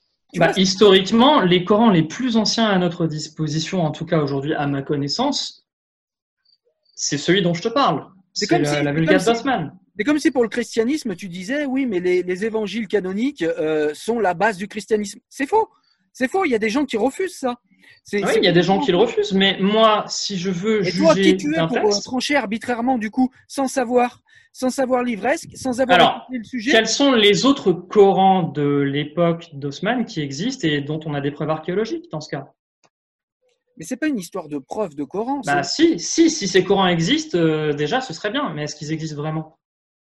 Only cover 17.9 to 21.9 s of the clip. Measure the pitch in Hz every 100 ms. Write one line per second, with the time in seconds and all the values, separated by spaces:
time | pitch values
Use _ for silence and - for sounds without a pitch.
17.9 | _ - 202 202 220 190 170 170 196 -
18.9 | 175 226 - 202 190 196 185 190 214 220
19.9 | 214 - - - 196 185 175 208 214 185
20.9 | 180 302 190 190 190 294 330 165 233 214